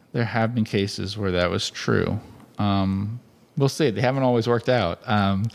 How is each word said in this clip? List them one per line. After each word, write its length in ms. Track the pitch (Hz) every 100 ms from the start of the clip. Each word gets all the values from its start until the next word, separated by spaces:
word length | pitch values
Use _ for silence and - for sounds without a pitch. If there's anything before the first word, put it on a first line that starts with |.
| _
There 120 | 135
have 300 | 113 113 113
been 100 | 123
cases 540 | 110 104 98 - 95 101
where 140 | 98
that 180 | 90 90
was 180 | 95 -
true. 480 | - - 107 85 107 - - - -
Um, 640 | 104 98 95 98 101 120 - _ _ -
we'll 100 | 135
see. 220 | - 151
They 100 | 101
haven't 220 | 123 135
always 260 | 131 120 113
worked 200 | 120 120
out. 300 | 123 90 - -
Um, 440 | 107 98 98 113